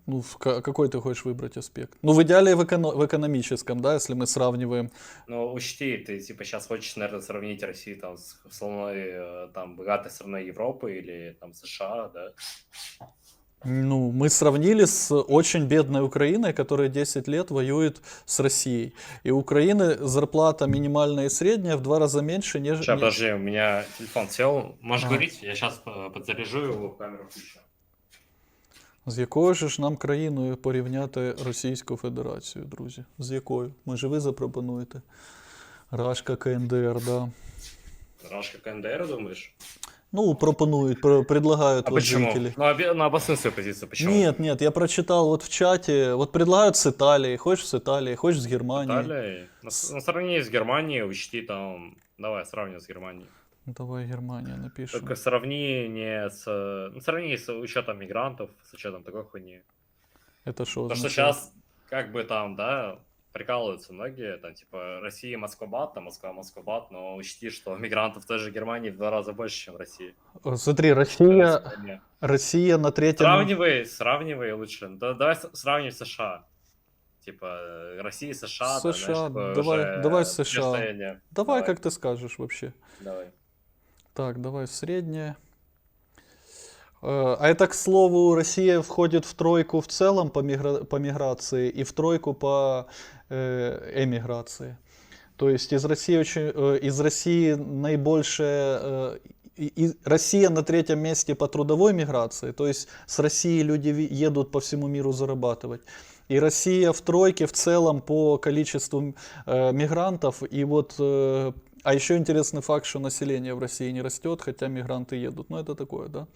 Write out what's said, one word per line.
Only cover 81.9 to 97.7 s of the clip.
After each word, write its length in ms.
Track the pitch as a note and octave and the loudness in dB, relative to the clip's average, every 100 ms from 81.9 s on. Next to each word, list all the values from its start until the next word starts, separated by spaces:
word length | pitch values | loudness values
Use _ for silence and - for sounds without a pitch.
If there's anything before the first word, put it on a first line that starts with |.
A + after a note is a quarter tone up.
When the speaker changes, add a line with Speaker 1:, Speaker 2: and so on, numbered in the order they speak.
Speaker 1:
скажешь 480 | - C3+ A#2+ B2 - | -4 -4 -4 -6 -10
вообще. 340 | B2+ - B2+ - _ - | -10 -10 -12 -14 _ -18
Speaker 2:
Давай. 260 | G2 F#2 F2+ _ _ _ _ _ _ _ _ | -12 -12 -14 _ _ _ _ _ _ _ _
Speaker 1:
Так, 280 | - C3 B2 | -8 -8 -6
давай 260 | B2+ C#3 C3 | -8 -8 -8
в 60 | |
среднее. 640 | - D#3 F3+ E3 D#3 D3+ D3 _ _ _ _ _ _ _ _ _ _ _ - - - _ _ | -8 -6 -6 -6 -8 -8 -12 _ _ _ _ _ _ _ _ _ _ _ -20 -20 -20 _ _
Э, 340 | - C#3 C3 A#2+ | -4 0 0 4
а 100 | D3+ | 4
это, 200 | D#3+ F#3+ | 6 4
к 60 | |
слову, 600 | - - F#3+ F#3 F3 F3 | 2 2 6 6 6 6
Россия 480 | E3 D#3+ - F#3 F3 | 6 2 2 4 4
входит 420 | D#3 - E3+ E3 | 2 2 2 2
в 100 | - | 0
тройку 460 | - E3 E3+ E3 E3 | 0 4 4 2 0
в 60 | D3 | -2
целом 440 | - F#3+ G3 D#3+ | 2 4 4 2
по 100 | C#3+ | 0
мигра-, 440 | C#3 C#3 C#3+ C#3+ | 0 0 0 -2
по 120 | C3+ C#3+ | -2 -4
миграции 760 | C#3+ C#3 C3+ B2+ - C3 B2+ | -2 -2 -2 -2 -2 -2 0
и 140 | B2+ | -2
в 80 | C3+ | -4
тройку 420 | - D#3+ E3 D3 | 0 2 2 0
по, 520 | C#3 C#3 C#3 C3+ C3 B2 - - - - | -4 0 2 2 0 -4 -14 -20 -20 -10
э, 760 | C3 C3 B2+ B2 - - C3+ | -6 -4 -2 -4 -6 -6 -2
эмиграции. 720 | C3+ A#2+ A#2 A#2+ A#2 - B2+ B2 _ _ _ - _ - | 0 -2 -4 -8 -8 -14 -16 -16 _ _ _ -20 _ 0
То 120 | C#3 | 2
есть 240 | C3 - | 2 2
из 120 | C#3+ | 0
России 340 | D3 D3+ - E3+ | 2 0 2 2
очень, 320 | D#3 E3 D3+ | 2 -2 -4
э, 260 | D3 C#3 C3+ | 0 2 2
из 180 | C#3 C3+ | 2 0
России 520 | D3+ - F3 E3+ E3 | 2 0 2 4 4
наибольшее, 1200 | D3 C#3+ | 2 -2